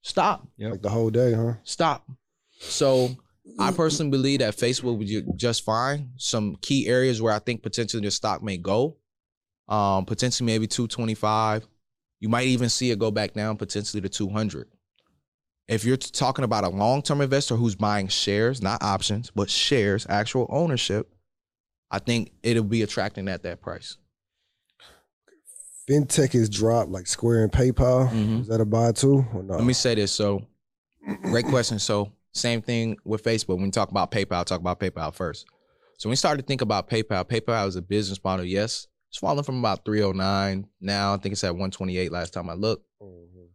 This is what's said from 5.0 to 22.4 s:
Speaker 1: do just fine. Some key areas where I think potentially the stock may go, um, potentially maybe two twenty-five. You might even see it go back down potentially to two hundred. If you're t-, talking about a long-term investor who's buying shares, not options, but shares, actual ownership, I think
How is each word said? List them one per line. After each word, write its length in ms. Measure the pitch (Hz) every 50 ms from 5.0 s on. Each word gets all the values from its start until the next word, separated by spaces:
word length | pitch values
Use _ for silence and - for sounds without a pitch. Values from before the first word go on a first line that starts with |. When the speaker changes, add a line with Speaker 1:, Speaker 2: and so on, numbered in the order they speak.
| 107 98
Speaker 1:
do 160 | 107 107 76 - - 95
just 280 | - 120 113 - -
fine. 460 | - 110 113 123 135 143 147 143 127 123 -
Some 380 | - - - 117 107 104 78 -
key 240 | - - 143 139 - -
areas 320 | 120 127 127 131 123 110
where 140 | 113 113 104
I 60 | 107
think 240 | - - 120 110 -
potentially 400 | 107 - - 117 104 - 117 104
the 80 | 101
stock 320 | 95 - - 107 98 78 -
may 140 | 107 98 87
go, 400 | 87 92 98 110 131 156 156 _ _ _ _ _ _ _ _ _ _ _ _ _ _ -
um, 380 | 104 107 101 101 98 95 92
potentially 400 | - 113 - - 127 117 - 123
maybe 220 | 117 110 113 110 107
two 180 | - - 123 113
twenty-five. 800 | - - 113 113 110 - - 107 110 110 110 110 107 110 110 _ _ _ _ _ _ _ _ _ _ _
You 100 | - 107
might 160 | 117 120 127
even 240 | 131 127 120 123 117
see 220 | - - 127 123
it 80 | 117 101
go 100 | 110 110
back 240 | 104 110 104 98 -
down 240 | 107 104 110 107 104
potentially 440 | 104 95 - 104 101 - - 104
to 80 | 92 95
two 200 | - - 107 95
hundred. 380 | 101 107 110 104 85 69 58 _ _ _ _ _ _ _ _ _ _ _ _ _ _ _ _ _ _ _ _ -
If 180 | 110 110 104
you're 100 | 120 131
t-, 160 | 131 - -
talking 320 | - - 143 131 131 - 135
about 220 | 113 117 107 101
a 40 | 90
long-term 520 | 90 98 104 113 127 143 143 - 151 143
investor 340 | 143 135 139 139 147 - 127
who's 200 | 113 120 113 98
buying 340 | 95 107 104 104 104 98 98
shares, 520 | - - - - 101 104 113 120 135 131
not 220 | 104 95 107 - -
options, 480 | 104 98 95 - - 104 104 120 -
but 180 | _ 104 101 -
shares, 560 | - - - - 143 127 104 101 98 107 - -
actual 380 | - 101 107 107 - 131 120 -
ownership, 600 | - 139 170 170 139 - - - 98 104 - _ _ _ _ _ _ _ _ _ _ _ _ _ _ _ _ _
I 100 | - 101
think 340 | - - 120 117 104 - _ _